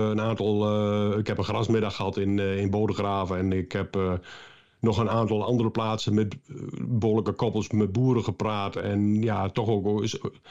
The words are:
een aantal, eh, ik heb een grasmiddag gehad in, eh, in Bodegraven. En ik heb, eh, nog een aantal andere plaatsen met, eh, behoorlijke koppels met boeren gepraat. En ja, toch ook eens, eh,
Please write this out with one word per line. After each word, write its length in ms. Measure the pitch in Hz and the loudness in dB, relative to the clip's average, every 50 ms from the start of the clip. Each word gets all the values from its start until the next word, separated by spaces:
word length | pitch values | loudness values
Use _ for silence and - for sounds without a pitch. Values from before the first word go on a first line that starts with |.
| 110 107 | 2 2
een 120 | 107 107 | 2 0
aantal, 460 | 107 113 113 - 101 107 104 104 104 107 104 104 104 104 104 104 104 104 101 | 0 0 0 0 0 2 2 2 2 2 2 2 2 2 2 2 2 2 0
eh, 60 | 107 | 0
ik 80 | 104 | 0
heb 120 | 123 104 - | 0 -2 -2
een 60 | 95 | -2
grasmiddag 500 | - 104 107 113 101 113 110 107 101 - | -2 -2 0 0 2 2 2 0 0 -2
gehad 200 | - 101 98 95 | -2 -4 -2 -2
in, 220 | 101 98 98 101 101 | 0 0 2 2 2
eh, 200 | 101 98 98 98 | 2 0 0 0
in 120 | 101 98 | 0 0
Bodegraven. 680 | 98 104 107 104 95 - 101 101 98 98 95 87 92 90 | 0 0 0 0 0 0 0 0 0 0 0 0 0 0
En 140 | 92 95 95 | 0 0 0
ik 200 | 95 90 - - | 0 -2 -2 -4
heb, 240 | 101 95 - - | -4 -4 -2 -2
eh, 160 | 98 95 92 90 87 - - - - - - - - - _ _ _ | 0 0 0 0 -2 -4 -8 -16 -20 -20 -20 -20 -20 -20 _ _ _
nog 180 | - 113 107 120 | 0 0 2 2
een 120 | 113 101 | 2 2
aantal 340 | 107 117 113 104 110 104 101 | 2 2 0 2 0 0 0
andere 260 | 104 123 120 113 113 | 0 2 2 2 0
plaatsen 440 | - 117 113 110 110 110 - - 104 | 0 0 -2 -2 -2 -2 -2 0 2
met, 200 | 107 110 101 - | 2 2 0 -2
eh, 200 | - - - - - - - - - 123 | -8 -14 -16 -14 -12 -10 -10 -8 -8 -4
behoorlijke 460 | 123 123 113 101 113 107 113 104 104 95 | -2 0 2 2 4 4 2 2 0 -2
koppels 380 | - 127 113 101 107 101 - | -2 -2 0 0 -2 -2 0
met 220 | - 107 107 95 92 | 0 0 2 2 2
boeren 320 | 117 127 131 127 120 - | 2 2 4 2 2 0
gepraat. 520 | - 92 - 104 107 107 101 101 98 - | -2 -2 -2 -2 -2 -2 -2 -4 -4 -4
En 460 | 90 90 101 101 101 104 104 104 107 113 | -4 -4 -2 0 2 2 2 2 2 2
ja, 260 | 113 104 98 95 95 | 0 0 0 -2 -2
toch 200 | - - 113 107 | -2 -2 0 0
ook 320 | 113 101 92 104 104 107 | 0 0 0 0 0 0
eens, 180 | 107 110 - - | 0 -2 -4 -6
eh, 120 | - - - - - - | -8 -8 -10 -12 -16 -20